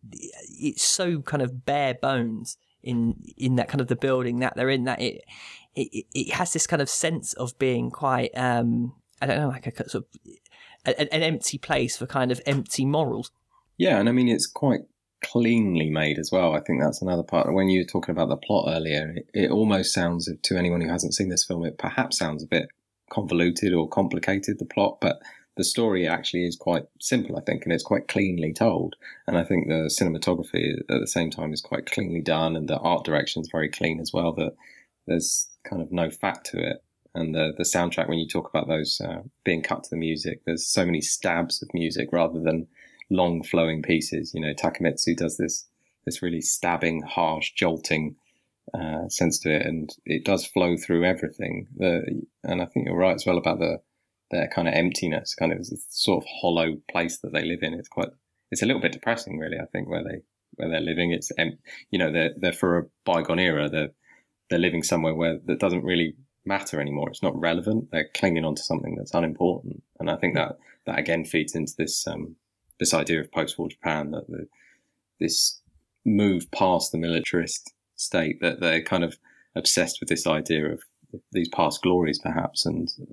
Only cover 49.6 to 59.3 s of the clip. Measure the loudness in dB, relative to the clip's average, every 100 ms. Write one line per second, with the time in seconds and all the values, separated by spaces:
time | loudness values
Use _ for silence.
49.6 | 0 -4 -6 -12 -4 -2 2 0 0 0
50.6 | 2 2 2 4 4 2 -2 -6 -6 -6
51.6 | -10 0 2 2 0 -6 -8 _ -4 -4
52.6 | -2 -2 0 4 4 4 2 2 2 0
53.6 | 0 -2 _ _ _ _ _ -2 -2 0
54.6 | 2 2 2 0 -2 -2 -4 -2 -2 -2
55.6 | -6 -10 -10 -4 2 2 0 -4 0 2
56.6 | 0 -2 _ -4 -2 -4 -4 -2 -2 -2
57.6 | -4 -6 -8 -6 -6 -6 _ _ _ -2
58.6 | 0 2 0 -2 -2 -2 -4